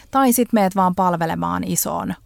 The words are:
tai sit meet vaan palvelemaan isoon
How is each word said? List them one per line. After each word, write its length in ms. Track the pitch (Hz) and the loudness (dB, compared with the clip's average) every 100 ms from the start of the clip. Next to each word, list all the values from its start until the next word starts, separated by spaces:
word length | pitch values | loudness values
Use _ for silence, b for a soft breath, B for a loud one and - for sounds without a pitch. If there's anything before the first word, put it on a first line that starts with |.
| B | B
tai 220 | 269 269 | 0 2
sit 200 | 240 233 | 2 2
meet 220 | 226 190 196 | 2 2 2
vaan 200 | 185 180 | 0 2
palvelemaan 680 | 185 170 165 170 175 180 | 0 0 -2 -2 -4 -4
isoon 500 | 185 175 - 170 190 185 | -4 -4 -4 -4 -6 -10